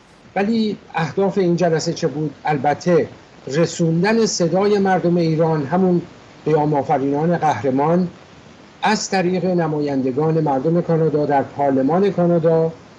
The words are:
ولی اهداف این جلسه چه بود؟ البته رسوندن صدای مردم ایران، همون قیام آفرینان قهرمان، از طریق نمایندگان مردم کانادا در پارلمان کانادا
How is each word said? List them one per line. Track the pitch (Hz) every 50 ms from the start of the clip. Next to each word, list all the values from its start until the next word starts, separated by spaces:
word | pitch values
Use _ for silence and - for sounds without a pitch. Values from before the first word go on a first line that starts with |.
| - - - - - - -
ولی | 190 202 214 233 226 220 208 190 - - - -
اهداف | 165 165 135 - 190 196 190 - 202
این | 190 175 170
جلسه | 156 180 170 160 156 - 170 156
چه | - 170 156
بود؟ | 131 151 156 143 - - -
البته | 147 151 135 123 147 143 - - 175 175 156 117 - - - - - - - -
رسوندن | 131 131 160 170 156 - - 170 160 165 170 185 208 226 226 220
صدای | 190 - - 175 160 165 190 202 208 208 202
مردم | 196 190 190 175 - 175 175
ایران، | 175 170 160 160 151 165 160 160 156 139
همون | 127 170 185 190 185 180 170 - - - - - - - - -
قیام | 156 156 151 147 151 151
آفرینان | 143 131 - 151 135 135 139 143 143 160 175 175
قهرمان، | 160 151 151 135 110 110 135 127 135 143 160 170 180 185 175 - - - - - - - - - - - - - - -
از | 190 214 202 - -
طریق | 202 190 170 180 185 180 170
نمایندگان | 185 180 175 165 151 156 151 147 143 139 135 127 131 123 143 156 160 160 160
مردم | 156 147 139 135 131 165 165 175
کانادا | 165 - 165 160 160 156 139 147 147
در | 135 143 139 135
پارلمان | - - 139 143 139 135 131 131 139 165 185 202 196
کانادا | 170 175 175 170 175 165 156 165 165 160 165 165 165 - - - -